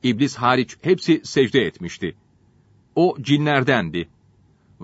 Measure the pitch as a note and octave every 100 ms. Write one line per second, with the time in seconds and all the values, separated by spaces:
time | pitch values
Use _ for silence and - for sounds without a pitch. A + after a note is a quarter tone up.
0 | B2+ A2+ C#3 - A#2+ B2+ B2 - D#3 F3+
1 | - D#3+ - - C3 C3+ F#2 - F2 -
2 | F2 - _ _ _ _ _ _ _ -
3 | F3 - B2 D3 D3+ C#3+ B2 B2+ E2+ D#2+
4 | E2 _ _ _ _ _ _ -